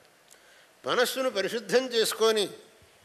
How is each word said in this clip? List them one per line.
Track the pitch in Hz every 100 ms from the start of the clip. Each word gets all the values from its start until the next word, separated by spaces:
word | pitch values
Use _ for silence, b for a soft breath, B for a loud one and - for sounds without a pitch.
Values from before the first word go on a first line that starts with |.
| _ _ _ B B B B _ 127
మనస్సును | 196 240 262 262
పరిశుద్ధం | 196 185 226 202 226 254
చేసుకొని | 233 214 - 226 220 185 - - - _ _